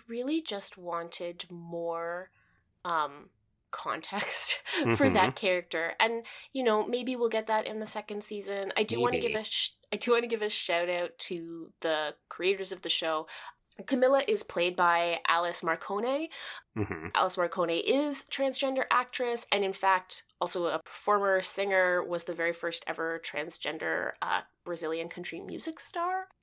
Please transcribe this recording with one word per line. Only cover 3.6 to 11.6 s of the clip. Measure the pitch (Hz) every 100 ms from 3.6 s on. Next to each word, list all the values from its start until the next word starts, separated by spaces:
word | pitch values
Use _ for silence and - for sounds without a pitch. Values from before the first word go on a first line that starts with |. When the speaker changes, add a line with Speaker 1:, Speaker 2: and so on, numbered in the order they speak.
| _
Speaker 1:
context | - - 147 160 202 208 - - - -
<laughs> | 370 262 233
for | 277
that | 214 -
Speaker 2:
Mm-hmm. |
Speaker 1:
character. | - 202 180 175 170 165 -
And, | 226 233 226 - -
you | 269
know, | 247 214 208
maybe | 247 240 247
we'll | 233
get | 220 220
that | 220 -
in | 214
the | 214
second | 220 208 208
season. | 208 208 190 202 196 -
I |
do | 220 233
wanna | 240 247
give | 233
Speaker 2:
Maybe. | 214
Speaker 1:
a |
sh-, | 214 - - - _
I | 208
do | 240
wanna | 233 240
give | 226
a | 214
shout | - - 170 175
out | 175 175 -
to | - 175 165 165